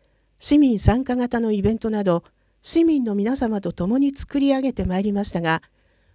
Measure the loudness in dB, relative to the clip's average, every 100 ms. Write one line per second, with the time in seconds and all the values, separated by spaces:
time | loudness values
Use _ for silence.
0 | _ _ _ _ 2 4 4 4 4 2
1 | 0 -2 -2 -2 -2 0 0 -2 -4 -2
2 | 0 0 -2 _ _ _ -4 2 2 2
3 | 0 -2 -2 -2 -2 -2 -6 -4 -2 0
4 | 0 -2 -6 -2 0 2 -2 -4 -2 -2
5 | -2 -2 -4 -2 -2 -2 -4 _ _ _
6 | _